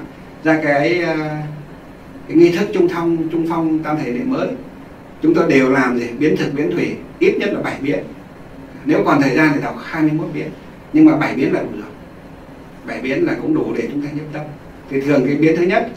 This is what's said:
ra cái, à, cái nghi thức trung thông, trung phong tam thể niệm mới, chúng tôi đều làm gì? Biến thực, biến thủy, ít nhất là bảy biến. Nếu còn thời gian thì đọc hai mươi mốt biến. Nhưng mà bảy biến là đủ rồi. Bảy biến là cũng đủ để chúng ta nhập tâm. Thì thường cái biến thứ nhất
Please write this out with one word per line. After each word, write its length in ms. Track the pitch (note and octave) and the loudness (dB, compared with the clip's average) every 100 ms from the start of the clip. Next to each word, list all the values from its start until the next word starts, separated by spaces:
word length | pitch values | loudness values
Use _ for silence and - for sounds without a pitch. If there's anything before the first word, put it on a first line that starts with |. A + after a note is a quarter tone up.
| - - - - | -8 -16 -20 -4
ra 160 | D#3 D#3 | 0 2
cái, 380 | D3 C#3+ D#3 F3 | 2 2 2 0
à, 420 | E3 D#3 D3+ D3+ D3+ D3 - - - - - - - | 0 -2 -4 -6 -8 -12 -16 -18 -18 -20 -20 -18 0
cái 100 | D#3+ | 6
nghi 200 | E3+ F3 | 6 4
thức 120 | G#3 | 0
trung 140 | F#3+ E3+ | 2 2
thông, 420 | E3+ E3+ E3 D#3 | 0 -2 0 -2
trung 160 | E3 E3 | -2 -2
phong 300 | E3 D#3+ D#3 | -2 0 0
tam 180 | - D3+ | -2 -4
thể 140 | A#2+ | -2
niệm 200 | A#2+ C3 | -4 -2
mới, 160 | C3 - - - - - - - - | -2 -2 -6 -12 -18 -20 -20 -20 0
chúng 120 | D#3 | 2
tôi 120 | F3 D#3+ | 4 4
đều 200 | C3+ B2+ | 4 6
làm 300 | C3+ B2 A#2+ | 4 2 0
gì? 80 | A#2+ A#2+ | -4 0
Biến 180 | D3+ - | 2 2
thực, 160 | D3+ | 0
biến 180 | C#3+ E3+ | -2 -2
thủy, 240 | E3 A#2+ - - - | 0 -2 -4 -12 0
ít 180 | F#3 - | 2 2
nhất 100 | - | -2
là 80 | - | -2
bảy 160 | - - | -4 -4
biến. 180 | C3+ - - - - - - - - - C3+ | -2 -4 -6 -14 -18 -20 -20 -18 -18 -8 0
Nếu 180 | F#3 - | 2 4
còn 160 | C#3 | 4
thời 140 | C3+ D#3 | 4 4
gian 160 | D#3 C#3 | 4 2
thì 60 | |
đọc 160 | - - | -2 -8
hai 180 | - D#3+ | -8 0
mươi 100 | D#3 | 2
mốt 140 | D#3 - | 2 -2
biến. 140 | - - - - - - | -6 -8 -10 -18 -20 0
Nhưng 120 | D#3 D#3 | 6 8
mà 100 | D3+ | 6
bảy 200 | C#3+ B2+ | 0 0
biến 180 | D#3 | 0
là 80 | F3+ | 0
đủ 60 | - | -2
rồi. 200 | - - - - - - - - - - - - | -8 -12 -18 -20 -20 -20 -20 -20 -20 -20 -16 -12
Bảy 140 | - | -8
biến 240 | C3 D3 E3+ | -4 0 0
là 80 | - | 0
cũng 120 | - | 0
đủ 200 | - - - | 0 0 -2
để 100 | - | -4
chúng 100 | C#3+ | -4
ta 60 | C#3+ | -6
nhập 120 | D3 - | -6 -8
tâm. 80 | D3+ - - - - - | -8 -10 -14 -18 -20 -6
Thì 120 | C3+ | -2
thường 240 | C#3 C3+ B2 | 2 2 2
cái 100 | C#3+ | 4
biến 200 | D#3+ E3+ | 4 4
thứ 60 | |
nhất 260 | F3+ A3 A#3+ | 2 2 -2